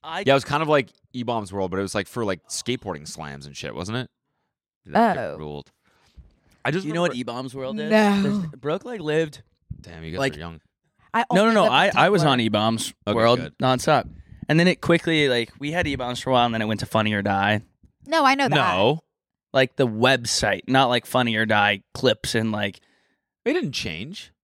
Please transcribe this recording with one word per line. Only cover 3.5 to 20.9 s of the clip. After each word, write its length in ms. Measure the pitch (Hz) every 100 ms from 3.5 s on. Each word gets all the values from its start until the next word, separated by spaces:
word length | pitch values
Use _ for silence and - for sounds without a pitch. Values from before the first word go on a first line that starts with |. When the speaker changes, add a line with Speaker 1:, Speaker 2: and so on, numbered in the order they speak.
| 69
Speaker 2:
shit, 180 | 71 58
wasn't 220 | 90 117
it? 120 | 123 _ _ _ _ _ _ _ -
That 300 | 202 226 151
shit 80 |
Speaker 3:
Oh. 140 | 101 76
Speaker 2:
ruled. 320 | 76 73 - _ _ _ _ - - _ _ _
I 80 | 123
just 140 | 160 151
Speaker 1:
You 80 |
know 80 | 165
what 100 | 175
Speaker 2:
remember 80 | 123 120
Speaker 1:
E-Bombs 220 | 120 131 131
World 220 | 131 214
is? 140 | 214
Speaker 3:
No. 300 | 220 208 202
Speaker 1:
There's, 240 | 196 208 165 135
Brooke, 240 | 135 180 233
like, 160 | 233
lived 400 | 151 151 160 143 _ _ _ -
Speaker 2:
Damn, 220 | - 82 82
you 60 |
guys 80 | 87
Speaker 1:
like, 160 | 139 76
Speaker 2:
are 40 |
young. 220 | 82 80 _ _ _ _ _
Speaker 3:
I 120 | 226 -
Speaker 1:
No, 20 | 180
no, 60 |
Speaker 3:
only 140 | 220 220
Speaker 1:
no. 60 |
Speaker 3:
lived 100 | 175
Speaker 1:
I, 140 | 131 190
Speaker 3:
in 80 | -
Speaker 1:
I 120 | 160
was 140 | 202
Speaker 3:
Tumblr. 40 | 151
Speaker 1:
on 120 | 127
E-Bombs 540 | 110 104 110 113 - - -
Speaker 2:
Okay, 100 | 110
Speaker 1:
World 240 | 113 123
Speaker 2:
good. 180 | 78 _
Speaker 1:
nonstop. 480 | 127 127 - 143 - - - - -
And 100 | 156
then 100 | 180
it 100 | 170
quickly, 480 | - 170 170 156 143
like, 240 | 120 113 -
we 120 | 143
had 140 | 170 165
E-Bombs 340 | 131 123 123
for 80 | -
a 40 |
while, 120 | 127 120
and 80 |
then 80 | 113
it 40 | 110
went 100 | 107
to 40 | -
Funny 260 | 113 107
or 80 | 104
Die. 400 | 101 98 101 107 - _ _ _ -
Speaker 3:
No, 180 | 320
I 120 | 277 269
know 120 | 254
that. 80 | 175
Speaker 2:
No. 460 | 113 92 107 156 _ _ _ _ _
Speaker 1:
Like, 220 | 135 131 -
the 120 | 127
website, 760 | 107 127 131 113 - 110 98 -
not, 180 | 131
like, 180 | 135